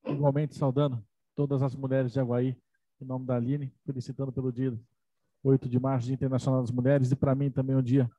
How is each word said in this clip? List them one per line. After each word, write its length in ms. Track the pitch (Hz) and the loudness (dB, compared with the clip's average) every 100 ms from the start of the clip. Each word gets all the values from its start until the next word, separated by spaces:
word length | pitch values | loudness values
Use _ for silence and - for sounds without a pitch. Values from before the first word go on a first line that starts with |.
| - | -6
Igualmente 500 | 143 143 139 151 - | 0 2 2 -2 0
saudando 480 | 143 127 147 123 104 _ _ - | 0 2 0 -2 -10 _ _ -4
todas 260 | 143 139 | -2 0
as 140 | 135 123 | 0 -2
mulheres 380 | 135 135 127 | -2 0 0
de 80 | 135 | 0
Aguaí, 360 | 123 123 127 127 _ _ _ _ | 0 0 0 -4 _ _ _ _
em 40 | 131 | -10
nome 200 | 131 127 | -8 -2
da 100 | 123 | -2
Aline, 380 | 120 147 135 _ - | 0 -2 -4 _ -10
felicitando 460 | 131 117 127 135 | -8 -8 -8 -6
pelo 180 | 123 131 | -4 -4
dia 280 | 117 131 113 - _ _ _ _ _ | -2 -4 -4 -12 _ _ _ _ _
oito 240 | 135 135 131 | 2 4 4
de 100 | 127 | 0
março, 280 | 131 135 120 | 0 0 -2
Dia 100 | 135 | -2
Internacional 460 | 135 127 139 131 | 0 0 2 0
das 100 | 120 | 0
Mulheres, 400 | 123 127 143 127 | 0 4 4 4
e 60 | 131 | 2
para 180 | 139 135 | 2 2
mim 160 | 139 | 0
também 240 | 131 135 135 | -2 0 0
um 60 | |
dia 280 | 120 135 120 | 4 2 2